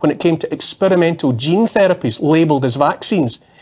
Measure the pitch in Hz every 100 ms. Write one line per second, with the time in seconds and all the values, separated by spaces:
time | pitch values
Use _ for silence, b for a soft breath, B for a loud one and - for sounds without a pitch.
0 | 147 165 175 160 - 151 - - 190 185
1 | 170 165 143 120 135 180 226 226 196 185
2 | 120 - 151 160 165 143 131 120 143 190
3 | - 202 131 - b b